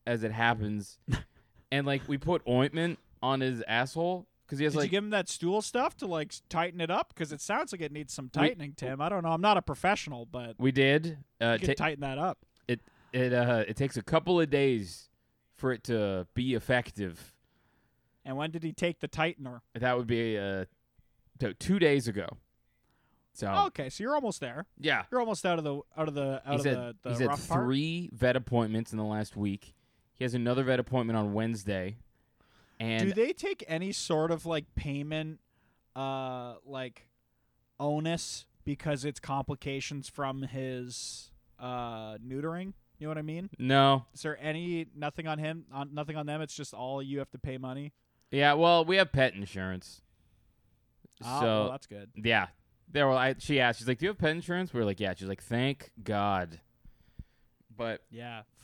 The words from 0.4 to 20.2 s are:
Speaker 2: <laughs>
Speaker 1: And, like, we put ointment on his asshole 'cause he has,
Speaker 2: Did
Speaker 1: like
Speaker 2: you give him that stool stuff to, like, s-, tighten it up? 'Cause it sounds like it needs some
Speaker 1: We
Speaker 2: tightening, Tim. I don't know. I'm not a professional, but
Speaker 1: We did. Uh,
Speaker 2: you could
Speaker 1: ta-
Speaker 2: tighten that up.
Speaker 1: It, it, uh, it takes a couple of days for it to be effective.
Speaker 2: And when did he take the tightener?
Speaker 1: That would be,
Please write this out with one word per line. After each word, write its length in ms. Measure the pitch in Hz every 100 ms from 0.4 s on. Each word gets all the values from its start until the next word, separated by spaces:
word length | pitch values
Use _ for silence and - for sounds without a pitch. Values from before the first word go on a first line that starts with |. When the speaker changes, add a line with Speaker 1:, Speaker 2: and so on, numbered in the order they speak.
| 117 113 104 104 98 - -
Speaker 2:
<laughs> 80 | 120 - _ _ _ _
Speaker 1:
And, 160 | 139 139
like, 200 | 139 -
we 120 | 139
put 240 | 156 175 120
ointment 520 | 123 139 160 170 - _ -
on 160 | 127 135
his 220 | 131 120 -
asshole 600 | 113 135 160 175 185 - _ _
'cause 120 | 139
he 60 | 151
has, 80 |
Speaker 2:
Did 40 | 151
Speaker 1:
like 60 | 147
Speaker 2:
you 60 |
give 120 | 196 208
him 40 |
that 180 | 208 190
stool 320 | - 170 208
stuff 340 | - 247 285 -
to, 80 | 202
like, 220 | 165 151
s-, 120 | - -
tighten 320 | 165 175 175
it 120 | 165
up? 240 | 208 - -
'Cause 160 | 151
it 100 | 147
sounds 300 | - 226 339
like 100 | 185
it 100 | 151
needs 220 | 147 143
some 120 | - 131
Speaker 1:
We 40 | 160
Speaker 2:
tightening, 320 | 156 170 143
Tim. 280 | 139 131 135
I 80 | 160
don't 140 | 196
know. 80 | 165
I'm 100 | 165
not 160 | 208 185
a 40 |
professional, 640 | - 139 185 208 - 123 117
but 260 | 127 117 107
Speaker 1:
We 120 | 131
did. 460 | 131 135 147 165 147 - _
Uh, 160 | 117 113
Speaker 2:
you 60 | 120
could 80 | 143
Speaker 1:
ta- 80 | 160
Speaker 2:
tighten 160 | 143
that 180 | 143 135
up. 260 | 180 - _ _ -
Speaker 1:
It, 140 | 123 - _ _
it, 220 | 127 127
uh, 300 | 123 120 117 101
it 80 | 110
takes 220 | 135 120
a 60 |
couple 360 | - 160 175 175
of 120 | 151
days 580 | 139 135 117 90 - - _ _ _ _ _
for 160 | 131
it 100 | 117 -
to 420 | 113 101 95 87 -
be 180 | 127
effective. 800 | 113 - 123 - 101 95 82 - _ _ _ _ _ _ _ _ _
Speaker 2:
And 140 | 135 135
when 140 | 160
did 100 | 165
he 100 | 160
take 280 | - 175 -
the 80 | 147
tightener? 540 | - 160 156 131 123 -
Speaker 1:
That 240 | 113 127 123
would 80 | 117
be, 320 | 117